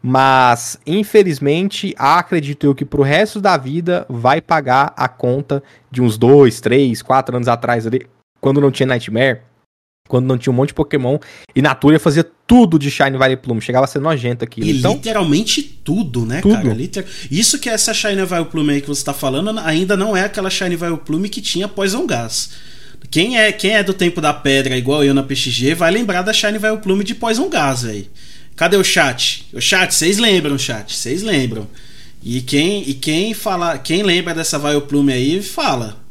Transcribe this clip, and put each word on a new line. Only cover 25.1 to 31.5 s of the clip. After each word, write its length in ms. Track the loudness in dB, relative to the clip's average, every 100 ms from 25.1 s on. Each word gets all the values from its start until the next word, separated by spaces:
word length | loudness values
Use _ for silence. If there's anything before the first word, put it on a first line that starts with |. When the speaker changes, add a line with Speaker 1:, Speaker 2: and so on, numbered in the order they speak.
Speaker 2:
na 80 | 2
P 120 | 0
X 160 | -4 -4
G, 200 | 0 0
vai 160 | 2 2
lembrar 300 | 2 0 -2
da 140 | 0
Shiny 240 | 0 0 -2
Valley 220 | -2 -2
Plume 200 | -2 -2
de 120 | -2
Poison 340 | -4 -2 -2 -2
Gas, 340 | 0 0 -2
velho. 220 | -6 -8 -10 -14 -16 -16 -16
Cadê 220 | -2 2 4
o 80 |
chat? 640 | 2 2 2 0 -4 -4 -10
O 60 | -4
chat, 300 | 0 0 2
vocês 240 | 0 0 2
lembram, 400 | 2 2 2 -4
chat, 360 | -4 -8 -8
vocês 280 | -8 -6 -6
lembram. 440 | -2 -2 -2